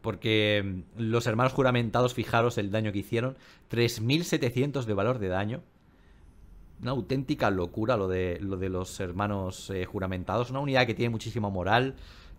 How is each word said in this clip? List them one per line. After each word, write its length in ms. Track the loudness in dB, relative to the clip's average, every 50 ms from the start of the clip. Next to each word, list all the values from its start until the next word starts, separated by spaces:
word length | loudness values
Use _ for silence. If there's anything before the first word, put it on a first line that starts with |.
| -6
Porque, 600 | -6 -6 -2 0 2 2 4 4 4 2 2 0
mm, 380 | -2 -4 -6 -8 -10 -8 -4
los 260 | -2 0 2 2 2
hermanos 280 | 2 2 2 2 2 2
juramentados, 580 | 4 4 4 4 2 2 2 2 2 2 2 2
fijaros 460 | -2 -2 0 2 2 4 2 2 0
el 120 | -2 0
daño 220 | 0 0 0 0 -2
que 60 | -4
hicieron, 400 | -4 -2 -2 -2 -2 -2 -4 -8 -14 -20 -20 -20 -14 -4
tres 340 | 0 2 2 2 2 0 0
mil 240 | 2 2 2 2
setecientos 580 | 0 0 0 0 0 0 0 0 0 0 -2 -2
de 80 | -2 0
valor 260 | 2 2 2 0 0
de 100 | -2 -2
daño. 340 | -2 -2 -2 -2 -4 -8 -10 -14 _ _ _ -20 -20 -20 -20 -20 -20 -20 -20 -20 -20 -20 -20 -20 -20 -20 -20 -20 -16 -8
Una 100 | -6 -4
auténtica 600 | -2 -2 -2 -2 -2 -2 -2 -2 0 2 2 2
locura 460 | 2 2 0 -2 -2 -2 0 2 2
lo 100 | 2 2
de, 320 | 0 0 0 0 0 -2 -4
lo 180 | -4 -4 -4 -4
de 100 | -2 -2
los 320 | -2 -4 -4 -6 -6 -6
hermanos, 720 | -6 -4 -2 -2 -2 0 -2 -2 -4 -4 -6 -8 -8 -6
eh, 160 | -4 -4 -4
juramentados. 640 | -4 -4 -4 -2 -2 -2 -4 -2 -2 -2 -2 -2 -2
Una 100 | -4 -4
unidad 260 | -2 2 4 4 4
que 80 | 2 2
tiene 140 | 0 0 0
muchísima 400 | 0 -2 -4 -6 -4 -2 -2 -2
moral, 480 | -2 -2 2 4 4 4 4 2 -2 -6 -14 -20 -20 -20 -20 -20 -20